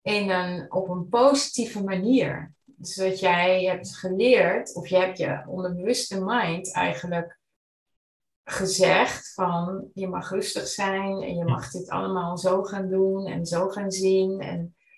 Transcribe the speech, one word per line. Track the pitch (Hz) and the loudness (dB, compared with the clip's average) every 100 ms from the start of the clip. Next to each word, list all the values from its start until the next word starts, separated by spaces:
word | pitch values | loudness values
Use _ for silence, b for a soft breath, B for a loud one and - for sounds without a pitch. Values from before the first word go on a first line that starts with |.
in | 202 208 196 | -2 -2 0
een, | 185 180 180 - | 0 -2 -6 -4
op | 185 175 | -4 -2
een | 180 175 | -6 0
positieve | 233 269 277 - - 226 208 | 6 6 6 0 -2 -4 -4
manier. | 196 190 208 262 - - - _ _ _ | -2 0 4 4 4 -4 -10 _ _ _
Zodat | - 190 190 190 | -12 -2 -2 2
jij | 185 175 180 185 | 2 4 4 4
hebt | 185 180 - - | 2 -2 -6 -8
geleerd, | 190 190 247 226 175 - - | -4 2 6 8 6 2 -2
of | 175 - | -10 2
je | 180 | 4
hebt | 185 - | 4 0
je | 127 - - | -4 -4 -6
onderbewuste | 180 180 175 196 247 - 190 | -6 -6 -4 0 -2 -2 -4
mind | 190 240 175 170 190 | 0 0 0 -2 -4
eigenlijk | 185 175 170 175 170 170 - _ _ _ _ _ _ _ _ _ _ | -2 -2 -2 -4 -4 -4 -14 _ _ _ _ _ _ _ _ _ _
gezegd | - - 190 190 180 180 247 - - | -10 -4 -2 4 6 6 2 -2 -12
van, | - 180 170 175 190 190 | -4 0 0 -2 -6 -10
"Je | 190 190 | -8 -6
mag | 180 - | -6 -4
rustig | 190 - 202 - | -4 -2 -4 -6
zijn | - 196 190 196 196 | -4 -2 -2 -2 -4
en | - | -4
je | 175 | -2
mag | 165 - - | 0 0 -4
dit | 185 185 | -10 -6
allemaal | 190 190 190 170 175 | -4 -2 -2 -4 -2
zo | 185 190 | 0 0
gaan | 196 202 190 | 0 -4 -2
doen | 190 190 190 185 | 2 2 0 -4
en | 165 | -6
zo | 170 170 190 | -2 -2 -2
gaan | 208 196 | -2 -4
zien." | 190 190 190 190 190 | 0 2 4 2 -2
En, | - 175 170 _ _ | -6 -6 -8 _ _